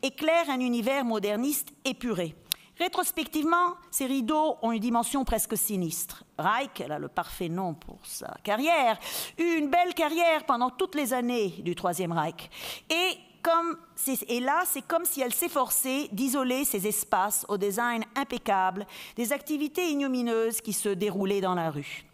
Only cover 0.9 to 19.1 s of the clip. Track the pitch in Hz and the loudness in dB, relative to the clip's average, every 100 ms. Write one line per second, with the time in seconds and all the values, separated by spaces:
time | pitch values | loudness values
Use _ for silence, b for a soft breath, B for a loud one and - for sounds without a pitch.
0.9 | 269 247 220 202 208 262 294 - - 269 | 0 0 0 0 0 0 -2 -4 -6 -4
1.9 | - 247 190 165 156 B B B - 359 | -4 -4 -2 -4 -6 B B B -4 -2
2.9 | 370 359 - 285 311 302 349 349 349 - | 0 -2 -2 -2 -2 2 4 2 -2 -8
3.9 | - 262 269 226 311 311 - 226 226 226 | -4 0 0 2 2 2 0 -2 0 2
4.9 | 233 233 277 254 226 - 214 - 202 170 | 2 2 0 0 0 0 -2 -2 0 -2
5.9 | 156 - - - - 160 226 277 - 143 | -4 -8 -10 -16 -2 0 2 -2 -6 -6
6.9 | 147 143 - 170 - 175 175 185 147 - | -6 -4 -6 -6 -6 -4 -2 -4 -6 -12
7.9 | - - - - - - 208 294 339 247 | -18 -14 -12 -12 -10 -2 0 4 4 4
8.9 | 220 B B B - 339 330 294 339 349 | 2 B B B -2 2 2 4 4 2
9.9 | 339 302 330 339 311 311 240 254 254 370 | 2 0 4 4 4 2 2 2 0 -2
10.9 | 294 269 247 240 247 202 165 175 170 185 | 0 0 0 0 0 0 -2 -4 -2 -2
11.9 | 175 175 170 156 160 - B B B B | 0 -2 0 -2 -4 -16 B B B B
12.9 | 320 370 - - - 339 330 330 320 - | 2 2 -2 -12 -4 2 4 2 -4 -10
13.9 | - - 262 - 240 254 311 359 285 - | -6 -2 -2 0 0 2 2 2 -2 0
14.9 | 330 339 - 247 - 339 285 254 - 262 | 0 0 -2 -2 0 0 0 0 0 0
15.9 | 262 294 196 269 277 254 262 285 208 196 | 0 -2 -2 0 2 2 2 0 0 0
16.9 | 202 - 202 196 - - 202 202 196 240 | -2 0 2 2 0 -2 -2 0 0 0
17.9 | 233 220 - 277 247 - 196 185 185 202 | -2 -2 -4 -4 -4 0 2 2 0 -10
18.9 | B B | B B